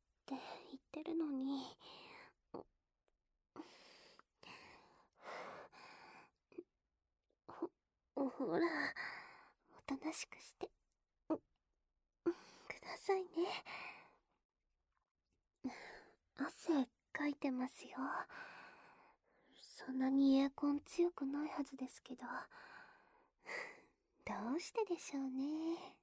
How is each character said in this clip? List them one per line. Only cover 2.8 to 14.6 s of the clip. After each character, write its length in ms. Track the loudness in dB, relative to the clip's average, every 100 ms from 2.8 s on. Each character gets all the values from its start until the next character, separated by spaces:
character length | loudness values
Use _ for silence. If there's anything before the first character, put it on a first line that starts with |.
| _ _ _ _ _ _ _ -14 -14 -14 -20 -20 -20 -20 -20 _ -18 -16 -18 -20 -20 -20 -20 _ -10 -8 -8 -10 -14 -16 -20 -18 -20 -20 -20 _ _ -14 -14 _ _ _ _ _ _ _ -16 -6 -6 _ _ _ _
ほ-、 140 | 0 0
ほ 300 | 2 2 4
ら、 80 | 4 4 0 -2 -6 -8 -12 -18 -20 _ _ -16
お 40 |
と 120 | -4 -2
な 80 | 0
し 140 | -2 -4
く 80 | -8
し 160 | -16
て、 140 | -8 -8 _ _ _ _ _ _
く 100 | -4
だ 20 | _ _ _ _ _ _ _ _ 0 0 -8 -20 -14 -12 -10 -8
さ 160 | 0 0
い 40 |
ね。 440 | 2 0 0 0 -6 -10 -10 -14 -18 -20 _ _ _ _